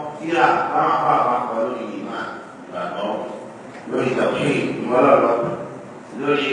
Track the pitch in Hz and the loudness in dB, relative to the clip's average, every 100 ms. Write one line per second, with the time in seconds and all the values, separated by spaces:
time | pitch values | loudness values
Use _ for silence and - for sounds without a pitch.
0 | 147 - 160 170 156 170 - 151 - 147 | -6 -6 -2 4 4 4 2 2 2 2
1 | - - - 123 117 113 127 123 110 104 | 4 4 2 0 0 -2 -2 -2 -6 -8
2 | - 92 - - - - - 87 87 - | -8 -6 -8 -10 -14 -16 -12 -8 -6 -4
3 | 104 104 104 104 - - - - - - | -4 -4 -6 -10 -12 -14 -16 -14 -4 -2
4 | - - - - - - - - - - | 0 2 0 2 2 2 0 -2 0 4
5 | 143 - - - - - - - - - | 6 6 6 2 0 -4 -8 -12 -16 -16
6 | - - 143 143 135 | -14 -4 2 2 2